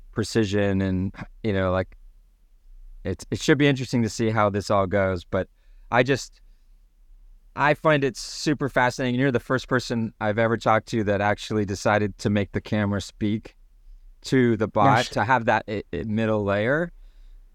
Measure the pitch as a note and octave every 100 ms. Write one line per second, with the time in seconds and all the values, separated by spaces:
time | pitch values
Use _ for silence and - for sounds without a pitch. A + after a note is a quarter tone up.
0 | - - G#2 A#2 G#2 G#2 G2+ F#2+ F#2+ F#2
1 | F#2+ - - - A2+ F#2+ F#2 F#2 F#2+ -
2 | - - _ _ _ _ - - - -
3 | - F#2 - A2 - C#3+ C#3+ C3+ C3 B2
4 | A2 - A2+ A2 G#2 G2+ - G#2 F#2+ G2
5 | F#2+ F#2 - F#2+ F2+ _ - - - A#2
6 | B2+ C3+ - - - _ _ - _ _
7 | - - - - - - C#3+ D3+ D#3+ D3+
8 | C3+ - - - - C#3+ C#3 - B2 -
9 | B2+ B2 C#3 A#2+ - B2+ - B2+ - A#2
10 | A2 - A2 G#2 A2+ A2+ B2 A2 - A#2
11 | G2+ G2 G#2 G#2 - G#2+ G2+ G2 A#2 G#2
12 | G#2 - A2+ G#2 G2 G2+ - G#2+ G2+ G2+
13 | - - G#2+ G#2+ - _ - _ - -
14 | - - - C3+ A#2+ G#2+ G#2+ A2 G2+ A2
15 | B2 B2+ G#2+ B2+ A2+ A2 - G#2 - D#2
16 | A2 G#2+ A2 G#2+ G2+ G2+ A2+ D3+ F3 -
17 | - - - - -